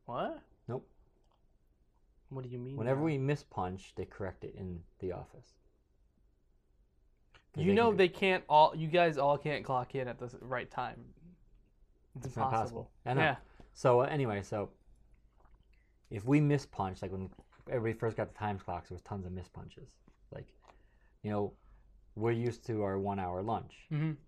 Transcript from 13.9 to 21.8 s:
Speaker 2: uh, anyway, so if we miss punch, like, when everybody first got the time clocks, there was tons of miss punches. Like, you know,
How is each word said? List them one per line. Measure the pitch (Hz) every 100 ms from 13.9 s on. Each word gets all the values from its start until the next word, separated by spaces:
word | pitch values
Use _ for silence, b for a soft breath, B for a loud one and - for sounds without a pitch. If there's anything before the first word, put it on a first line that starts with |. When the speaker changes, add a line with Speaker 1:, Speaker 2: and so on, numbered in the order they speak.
| 120
Speaker 2:
uh, |
anyway, | 139 151 127 101
so | 95 107 98 - - - _ - _ _ - - _ _ _ _ -
if | 110
we | 110 147
miss | 147 143 -
punch, | - 95 95
like, | 98
when | 95 92 - - - -
everybody | 127 113 113
first | 117 110
got | 101
the | -
time | 107 98
clocks, | - 87 -
there | 87
was |
tons | - 101
of | 90
miss | 92 85
punches. | - - - 139 - - - -
Like, | - 135 - b b b b b _
you | 107
know, | 104 101 - - -